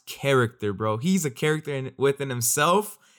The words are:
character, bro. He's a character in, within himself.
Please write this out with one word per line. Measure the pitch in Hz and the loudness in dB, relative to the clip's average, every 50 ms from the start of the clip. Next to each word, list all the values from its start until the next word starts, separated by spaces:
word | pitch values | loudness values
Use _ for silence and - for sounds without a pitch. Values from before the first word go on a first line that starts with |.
| - | -10
character, | - - - - 139 139 127 120 113 - - 104 104 | -16 -12 -4 0 2 4 4 4 2 -2 -4 -6 -6
bro. | 101 98 110 107 107 | -4 -2 -2 -2 -2
He's | 110 131 180 190 190 160 | 0 0 0 0 0 0
a | 139 | -4
character | 117 - 156 151 156 151 - 147 | -4 -2 0 0 0 -2 -4 -6
in, | 143 135 131 131 - | -6 -6 -6 -8 -4
within | - 127 139 139 - 143 135 | 0 0 0 2 0 -4 -6
himself. | 123 120 117 - - 147 147 165 180 208 208 - - - _ _ _ | -4 -2 -2 0 0 2 2 4 4 2 2 -2 -12 -20 _ _ _